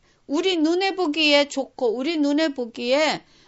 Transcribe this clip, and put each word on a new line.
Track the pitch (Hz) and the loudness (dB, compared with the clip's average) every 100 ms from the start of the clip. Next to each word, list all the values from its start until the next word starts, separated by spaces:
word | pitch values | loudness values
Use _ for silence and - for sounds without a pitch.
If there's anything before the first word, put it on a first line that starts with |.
| _ _ - | _ _ -6
우리 | 285 359 359 | -2 0 2
눈에 | 302 349 392 370 | 2 2 0 -2
보기에 | 339 302 302 285 285 | -2 0 4 4 2
좋고, | 277 254 - 247 233 | -4 -8 -4 -2 -2
우리 | 262 339 | -2 0
눈에 | 285 294 320 | 0 2 0
보기에 | 269 240 240 240 269 311 214 - _ | -2 -8 -6 -2 0 0 -2 -8 _